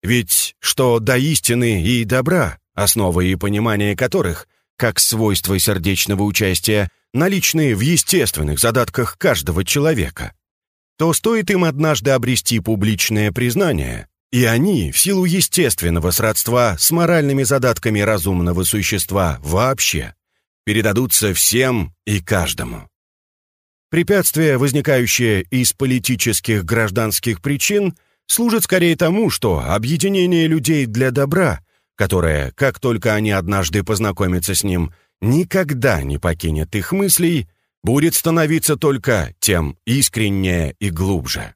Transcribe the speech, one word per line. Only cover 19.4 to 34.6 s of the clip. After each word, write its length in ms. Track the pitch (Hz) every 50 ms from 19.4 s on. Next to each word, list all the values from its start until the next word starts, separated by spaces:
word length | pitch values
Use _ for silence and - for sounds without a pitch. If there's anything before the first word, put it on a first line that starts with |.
вообще, 760 | 67 73 82 95 120 131 131 110 - - - 76 62 57 - _ _ _ _ _ _ _ _ _ _
передадутся 680 | 107 104 110 104 107 101 113 127 113 - - 110 104
всем 640 | 92 - - - 110 120 131 131 123 110 85 78 - _ _
и 160 | - 104 95
каждому. 680 | 85 - 110 92 82 69 - - 58 58 58 53 50 - _ _ _ _ _ _ _ _ _ _ _ _ _ _ _ _ _ _ _ _
Препятствия, 680 | - 165 175 - 208 196 175 - - 151 160 156 139 123
возникающие 840 | 135 143 123 147 127 - 139 131 123 113 - - 123 113 107 95 92
из 280 | _ 127 127 123 -
политических 920 | - _ 139 131 127 123 - - 127 - - 117 101 - - - 110 104 90
гражданских 760 | 82 117 117 113 104 92 120 113 107 98 - - 127 110 90
причин, 560 | - 143 143 139 - - 208 208 202 185 170 _ _ _ _ _ _
служат 380 | - - - 233 240 214 226 -
скорее 320 | - 185 185 175 170 160
тому, 340 | - 175 160 180 208 226 160
что 300 | - - - 110 87 71
объединение 840 | 60 65 90 104 110 127 165 151 175 196 196 190 180 180 180 170 160
людей 380 | 156 156 156 127 - 160 147 135
для 260 | 117 104 117 131 131
добра, 500 | 123 143 139 139 151 185 185 143 85 - _ _ _ _ _ _ _
которое, 560 | - 101 92 101 90 82 80 78 73 69 64
как 280 | - - 139 135 - -
только 340 | - 127 117 104 - 113 107
они 160 | 107 107 107
однажды 520 | 101 95 87 87 101 98 90 80 - 104
познакомятся 720 | 92 107 110 95 110 104 92 - 101 90 87 90 85 - 95
с 80 | -